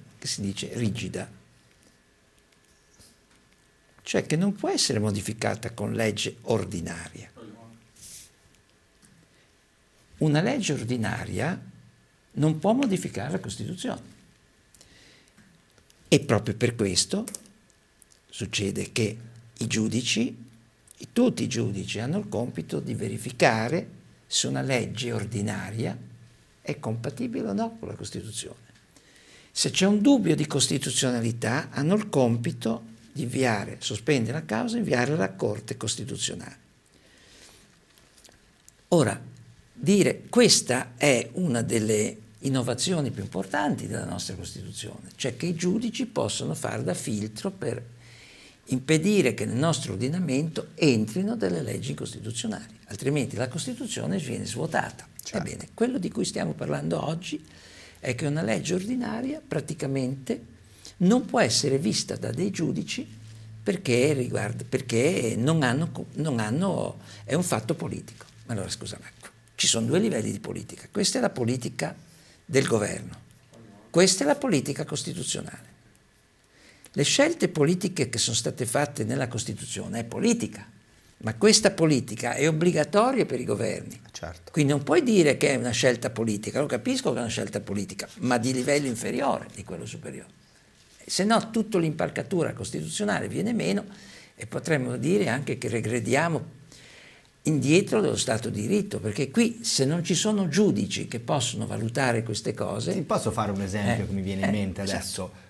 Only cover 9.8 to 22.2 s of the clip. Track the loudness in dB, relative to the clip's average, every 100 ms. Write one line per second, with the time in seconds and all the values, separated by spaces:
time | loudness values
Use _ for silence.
9.8 | _ _ _ 0 2 4 2 0 0 -2
10.8 | -2 -2 -2 -4 -4 -2 -2 -4 -10 -20
11.8 | -20 _ _ _ _ 0 2 4 2 4
12.8 | 4 2 -2 -6 -4 -4 -6 -8 -8 -6
13.8 | -6 -8 -12 -20 -20 _ _ _ _ -20
14.8 | -20 -20 -20 -20 _ _ -20 _ _ _
15.8 | _ _ 4 4 6 2 2 0 0 2
16.8 | 0 0 0 -2 -6 -10 -16 _ _ _
17.8 | _ _ -20 _ _ -10 -6 -2 -2 -2
18.8 | -4 -2 -2 -4 -14 -20 -18 -8 -2 0
19.8 | 0 0 0 0 0 -4 -18 -20 _ _
20.8 | -20 -20 -4 2 4 2 -2 -2 -2 -4
21.8 | -4 -4 -2 -2